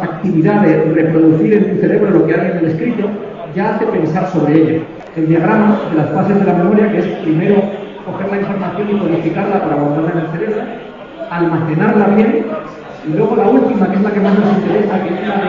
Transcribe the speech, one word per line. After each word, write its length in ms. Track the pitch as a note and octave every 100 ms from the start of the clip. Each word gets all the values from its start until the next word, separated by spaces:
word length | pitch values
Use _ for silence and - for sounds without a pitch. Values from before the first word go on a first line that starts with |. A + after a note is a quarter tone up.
actividad 600 | E3+ - F#3 E3 D#3 G#3+
de 300 | D#3+ D#3 D#3+
reproducir 640 | D#3+ D#3+ D#3+ D#3+ - G#3
en 160 | G#3 -
tu 100 | -
cerebro 300 | F#3 G#3 F#3+
lo 160 | E3 D#3
que 80 |
alguien 240 | - F#3 E3+
ha 40 | D#3+
escrito, 400 | - A#3+ - G3+ - - - D#3
ya 200 | F3 G#3+
hace 120 | G#3 A3
pensar 400 | F#3 D#3 F3+ -
sobre 260 | D#3+ D3 D#3+
ello. 260 | D#3+ - - - -
El 140 | E3 D#3
diagrama 500 | E3+ F#3+ G#3+ G#3 - -
de 60 | D#3
las 120 | D3
fases 300 | F#3+ G3 G3
de 40 |
la 100 | F3+
memoria, 360 | E3+ F#3+ G#3+ G#3
que 80 | E3+
es 80 | E3+ -
primero 320 | D#3+ D#3 G3+ G3+ - - - -
coger 260 | F#3 F3+ G3
la 80 | G3
información 500 | G3+ G3 F3 F#3+ G#3
y 80 | G3+
codificarla 640 | E3 E3 D#3+ F#3+ G3+ F#3+
para 140 | D#3 D3
guardarla 340 | D3 D#3 E3
en 80 | E3
el 80 | D#3+
cerebro, 300 | D#3+ G#3+ G#3 - - - - - - -
almacenarla 760 | F3 E3 D#3+ D#3 E3 G#3+ G#3 G3+ G#3+
bien, 300 | A3 - - - - - - - D3+
y 100 | -
luego 200 | - -
la 120 | G3+
última, 400 | C4 - G3+ F#3+
que 80 | G3
es 60 |
la 80 | G#3
que 100 | G3
más 180 | G3 G3+
nos 200 | G3+ F#3+
interesa, 440 | F3 G#3 G3 F#3
que 120 | E3
es 140 | - G#3
la 80 | G3